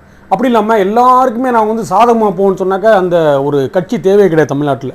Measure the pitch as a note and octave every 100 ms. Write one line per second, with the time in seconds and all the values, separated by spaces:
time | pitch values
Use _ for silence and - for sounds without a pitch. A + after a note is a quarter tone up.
0 | - - - F#3 B3+ A#3 G#3+ A3+ F#3+ A3+
1 | B3 B3+ C4 A3+ C4 A#3 G#3+ A3 F#3 F#3+
2 | A#3+ A#3 G#3+ F3 G3 F#3 F#3 F#3+ G#3+ G#3
3 | F3+ E3+ D#3 C#3 C#3 C#3+ C3 F#3 F3+ A#3
4 | F#3+ G3+ G3 D#3+ D3 C#3+ D3 B2+ B2+